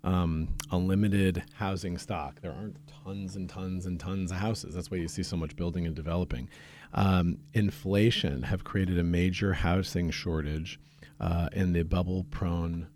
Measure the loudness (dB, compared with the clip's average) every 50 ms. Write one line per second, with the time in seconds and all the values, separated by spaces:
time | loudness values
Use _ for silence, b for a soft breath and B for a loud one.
0 | 2 2 2 2 2 2 0 0 0 -2 -4 -4 -4 -2 0 0 2 2 4 4
1 | 4 4 4 4 4 4 2 0 -6 -8 -8 -6 -4 -4 -4 -4 -4 -6 -6 -6
2 | -6 -6 -4 -4 -4 -6 -10 -10 -10 -8 -8 -8 -10 -10 -12 -14 -20 -20 -20 -14
3 | -10 -8 -8 -6 -6 -6 -6 -6 -8 -8 -6 -6 -4 -4 -4 -4 -4 -4 -4 -4
4 | -4 -4 -2 -2 -2 -2 -2 -2 -2 -2 -2 -4 -6 -8 -8 -8 -6 -4 -4 -4
5 | -4 -4 -4 -6 -4 -4 -2 -4 -4 -4 -4 -4 -4 -2 -2 -2 -2 -2 -4 -4
6 | -4 -2 0 0 0 -2 -4 -6 -6 -10 B B B B B B B B 0 4
7 | 4 6 6 6 4 2 0 -2 -8 -2 0 2 2 2 0 -2 -2 2 4 6
8 | 6 6 4 4 0 0 0 -2 -2 -2 -2 -4 -4 -2 0 0 2 2 2 2
9 | 4 4 4 4 4 4 2 2 2 0 2 2 4 4 4 2 2 0 -2 0
10 | 0 0 -2 -2 -2 -2 -2 0 0 -2 -2 -4 -4 -6 -10 -14 B B B B
11 | B B B B -2 0 2 2 0 0 2 2 2 4 4 2 2 4 2 2
12 | 2 2 0 -2 -2 -4 -4 -2 0 0 0 0 0 -2 -2 -4 -6 -10 -14